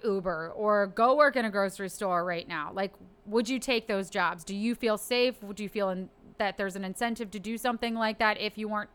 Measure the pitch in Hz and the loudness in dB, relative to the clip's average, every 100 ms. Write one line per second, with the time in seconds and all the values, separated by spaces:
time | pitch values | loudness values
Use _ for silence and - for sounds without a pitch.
0 | 226 196 180 160 165 - 208 208 196 196 | -2 0 0 -4 -6 -2 4 4 2 4
1 | 240 294 285 262 220 202 196 - 190 - | 6 8 6 4 0 2 0 -2 -8 -4
2 | 196 175 180 170 - 165 151 190 190 - | 0 2 0 -2 -4 -6 -4 -4 -4 -6
3 | - - 208 220 226 262 - 233 226 196 | -20 -20 -2 0 2 -2 0 0 0 -2
4 | 185 202 170 175 - 196 226 233 226 214 | 0 0 0 -2 -8 -2 -2 0 0 0
5 | - 247 254 - 202 202 202 208 190 185 | 0 2 2 0 -10 -8 -6 -2 -2 -2
6 | 185 - - - 202 190 196 196 190 190 | -8 -14 -18 -4 -2 0 -4 -4 -6 -4
7 | 233 233 208 208 202 226 247 233 233 226 | -4 -2 -6 -8 -6 -2 -2 -2 -2 0
8 | 220 220 220 214 208 214 214 208 - | -2 2 2 2 -4 -4 -4 -4 -6